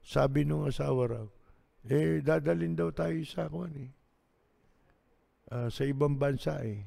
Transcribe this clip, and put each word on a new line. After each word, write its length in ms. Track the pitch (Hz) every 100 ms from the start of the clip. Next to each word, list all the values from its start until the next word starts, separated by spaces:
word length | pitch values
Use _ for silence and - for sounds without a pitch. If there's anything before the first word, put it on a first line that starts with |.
Sabi 480 | - 143 139 139 147
nung 160 | 151
asawa 380 | 147 131 143 131
raw, 220 | 123 113 107 - - - _ _
"Eh, 400 | 113 139 160 160
dadalhin 480 | 139 160 147 170 165
daw 160 | 165 170 156
tayo 240 | 165 165 160
sa, 200 | - 160
kung 160 | 156 175
ano 80 | 147
eh, 160 | 131 135 _ _ _ _ _ _ _ _ _ _ _ _ _ _ -
ah, 160 | 120 120
sa 160 | -
ibang 320 | 139 139 147 143
bansa 480 | 139 135 - 147
eh." 160 | 117 104